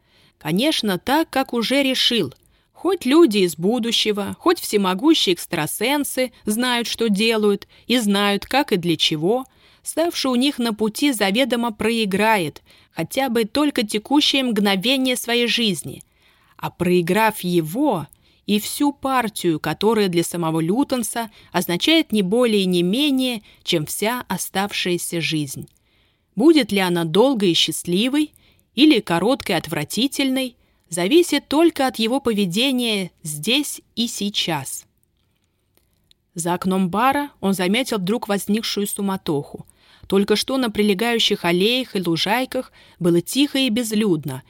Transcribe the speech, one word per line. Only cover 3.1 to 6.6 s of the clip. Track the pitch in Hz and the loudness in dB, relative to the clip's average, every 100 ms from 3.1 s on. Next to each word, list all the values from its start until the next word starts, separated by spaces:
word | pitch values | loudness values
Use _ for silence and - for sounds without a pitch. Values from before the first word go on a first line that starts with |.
| 302 339 208 | 6 6 6
из | 180 160 | 2 2
будущего, | 175 247 233 220 214 208 196 190 | 0 0 0 0 0 -2 -4 -2
хоть | 320 359 | 0 0
всемогущие | - 208 190 185 269 311 - 175 | 0 0 0 2 2 4 2 0
экстрасенсы | - 170 151 - 226 294 277 - 254 - | -2 -4 -4 -2 0 0 -2 -2 -4 -4
знают, | - 214 | -4 -2